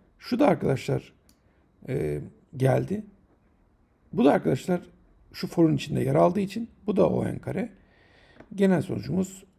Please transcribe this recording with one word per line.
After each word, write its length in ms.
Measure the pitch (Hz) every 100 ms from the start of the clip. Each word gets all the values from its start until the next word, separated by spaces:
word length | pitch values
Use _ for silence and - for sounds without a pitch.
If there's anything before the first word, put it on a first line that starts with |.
| _ _
Şu 200 | - 240
da 80 | 277
arkadaşlar, 680 | 147 165 135 - 131 - _ _ _ _ _ _ _ -
e, 320 | 135 - 73 - - _ 131
geldi. 480 | 131 127 135 208 - - _ _ _ _ _ _ _ _ _
Bu 120 | 147 262
da 80 |
arkadaşlar 480 | 208 151 139 - 175 - _ _ _ _
şu 140 | - 180
for'un 280 | - 160 143
içinde 260 | - 135
yer 140 | 123 147
aldığı 240 | 170 196
için 300 | 196 226 233 - -
bu 100 | 196
da 120 | 175
O 160 | - -
N 140 | -
kare. 340 | - 143 233 - _ _ _ _ _ - - 190
Genel 260 | 196 175
sonucumuz 600 | - 113 113 175 185 - -